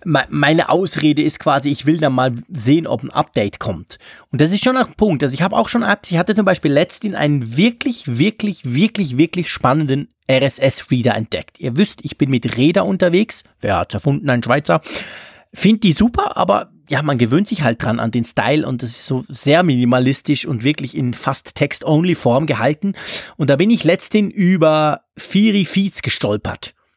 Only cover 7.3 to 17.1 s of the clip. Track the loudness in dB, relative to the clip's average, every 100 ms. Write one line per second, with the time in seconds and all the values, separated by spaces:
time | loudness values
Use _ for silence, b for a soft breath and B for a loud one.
7.3 | 0 0 2 2 0 -6 -6 -4 0 0
8.3 | 0 -6 -6 -4 0 0 0 -2 0 0
9.3 | 0 -6 -2 0 2 0 -2 -4 _ 0
10.3 | 2 2 2 0 0 -2 0 2 0 -4
11.3 | -8 -10 -10 -4 0 0 -2 -12 -2 0
12.3 | 0 -2 0 2 2 0 0 2 2 0
13.3 | -6 b _ -2 -2 -2 -2 -2 0 0
14.3 | -2 0 0 2 0 B B B B B
15.3 | B B 2 2 4 2 2 2 0 -2
16.3 | 0 0 0 -2 _ -6 -4 0